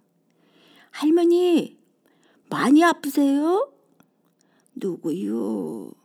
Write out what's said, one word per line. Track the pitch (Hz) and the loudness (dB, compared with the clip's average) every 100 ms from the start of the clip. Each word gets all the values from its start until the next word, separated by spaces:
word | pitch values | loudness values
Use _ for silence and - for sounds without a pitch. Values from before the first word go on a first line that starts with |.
| _ _ _ _ _ _ _ _ _ | _ _ _ _ _ _ _ _ _
"할머니, | - 294 339 339 349 359 320 - - _ _ _ _ _ _ - | -6 0 2 4 2 2 2 0 -10 _ _ _ _ _ _ -12
많이 | - 240 294 | -4 4 4
아프세요?" | 339 330 285 294 277 277 311 381 571 _ _ _ _ _ _ _ _ _ _ - | 4 0 -4 0 0 2 0 -2 -4 _ _ _ _ _ _ _ _ _ _ -10
"누구요?" | 196 165 165 175 202 226 208 220 160 226 82 - | -8 -8 -8 -6 -6 -6 -6 -6 -8 -12 -16 -20